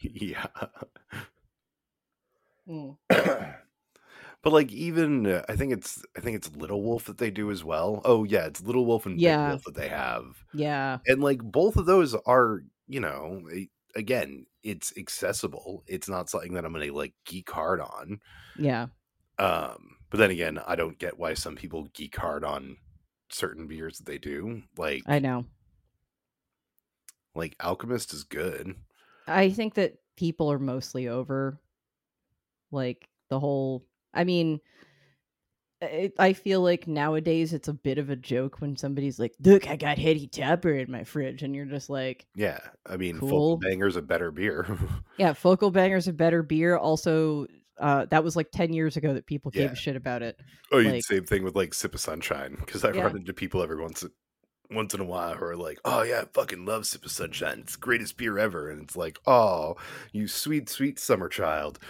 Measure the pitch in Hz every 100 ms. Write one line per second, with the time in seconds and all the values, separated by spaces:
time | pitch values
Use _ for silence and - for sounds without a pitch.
0 | - 104 98 - - - - - - -
1 | - - - _ _ _ _ _ _ _
2 | _ _ _ _ _ _ 190 160 139 143
3 | - - - - - - _ _ _ _
4 | _ - - - 156 156 135 107 170 165
5 | 156 139 104 90 - 110 135 113 - -
6 | - - 113 104 82 73 78 101 107 117
7 | - - 113 101 104 95 80 78 90 104
8 | - 117 104 101 80 76 101 123 117 117
9 | 98 92 170 151 147 139 - - 69 78
10 | 64 60 64 - - 151 147 139 135 127
11 | - 135 143 131 113 143 202 214 170 190
12 | 147 110 - 127 117 98 69 _ - 135
13 | 85 69 78 95 82 90 98 _ _ 107
14 | 104 123 69 69 - _ 107 92 - -
15 | 92 - 95 - 92 - 92 95 - 92
16 | - 92 87 87 85 90 82 80 73 71
17 | 71 _ - 92 - - 80 90 69 -
18 | 80 101 _ - - - 143 117 123 -
19 | _ _ _ - 95 82 69 - - -
20 | - 101 104 85 82 78 - 85 82 -
21 | 87 - 82 80 - 76 85 82 73 -
22 | 76 - 87 73 76 71 67 - - -
23 | _ _ - - 90 78 78 80 80 -
24 | - 71 73 71 104 117 - - 78 67
25 | - 147 135 123 123 _ _ _ _ _
26 | _ _ _ _ _ _ _ _ _ _
27 | _ - _ 80 80 - 87 90 117 120
28 | - 76 - 71 90 - 90 - - _
29 | _ _ - 180 190 202 220 208 185 -
30 | _ - 170 156 151 139 135 131 - 127
31 | 123 123 139 135 135 147 _ _ _ _
32 | _ _ _ _ _ _ - 143 127 123
33 | _ _ - 135 143 139 135 127 - _
34 | _ - 175 175 165 151 _ _ _ _
35 | _ _ _ _ _ _ _ - 165 156
36 | 190 - 190 190 202 190 180 175 170 151
37 | 151 156 160 165 165 151 - 147 139 139
38 | 139 131 127 127 131 - 143 135 139 139
39 | 139 - 117 - 180 196 - 147 147 147
40 | 156 156 143 - 135 175 175 139 127 127
41 | 117 151 135 131 135 139 139 143 - 139
42 | 131 123 - 98 101 - - - - 92
43 | 90 80 135 147 156 165 95 92 98 87
44 | 73 85 85 76 101 82 85 95 - -
45 | - - 180 139 180 190 208 185 185 190
46 | 185 156 165 170 151 156 170 175 151 156
47 | 175 160 156 147 - 76 _ - 143 139
48 | - 156 160 165 160 - 170 160 160 151
49 | 151 135 - 147 - - - 127 151 131
50 | 131 120 117 - - - - 139 107 123
51 | - 98 90 101 92 95 87 - - -
52 | - 78 - 71 69 71 - 95 104 98
53 | 110 98 87 - 98 95 82 78 82 80
54 | 87 _ _ _ _ _ - 110 107 98
55 | 90 90 85 82 85 85 82 76 - 117
56 | 117 117 104 - 120 90 95 110 101 -
57 | - - 82 - 80 60 - - 127 117
58 | 104 - 117 101 107 85 76 76 76 90
59 | 82 - - 123 107 87 78 85 - -
60 | - 104 104 - 151 151 117 - 135 -
61 | - 104 85 - 82 76 76 -